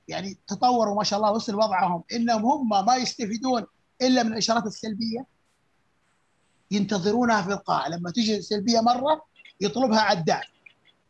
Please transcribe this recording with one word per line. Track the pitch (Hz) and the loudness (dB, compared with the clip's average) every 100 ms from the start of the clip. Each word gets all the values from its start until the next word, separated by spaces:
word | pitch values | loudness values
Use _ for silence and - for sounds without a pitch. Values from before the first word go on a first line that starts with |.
| - | -12
يعني، | 160 196 - - | -10 -10 -12 -10
تطوروا | 196 247 247 208 202 | 0 2 4 2 0
ما | |
شاء | 196 202 | 0 0
الله، | 214 | 0
وصل | 220 226 208 | 0 -2 0
وضعهم | 220 185 185 170 - | 0 2 0 -2 -4
إنهم | 233 233 226 226 | -2 0 2 2
هم | 302 233 202 202 | 0 2 2 2
ما | 254 | 2
يستفيدون | 240 - 208 226 262 240 - _ _ - | 0 -6 -6 -4 -2 -2 -2 _ _ -2
إلا | 254 254 | 2 4
من | 226 | 2
الإشارات | 220 208 226 220 | 0 0 0 -2
السلبية، | - 220 202 226 233 269 _ _ _ _ _ _ _ _ _ _ _ _ _ - | -8 -10 -6 -6 -6 -12 _ _ _ _ _ _ _ _ _ _ _ _ _ -4
ينتظرونها | 202 196 208 196 233 240 214 | -2 0 -2 0 2 2 2
في | 180 | 0
القاع، | 196 - 156 139 | -4 -2 -2 -2
لما | 170 175 | -6 -6
تيجي | 233 220 208 | -2 0 0
سلبية | - 208 208 226 | -2 -4 0 2
مرة | 233 247 277 311 - _ - - | 2 2 0 -2 -4 _ -18 -6
يطلبها | 196 240 254 220 | -4 0 2 4
عداد. | 208 196 160 143 - _ - _ _ _ | 2 0 0 -2 -4 _ -20 _ _ _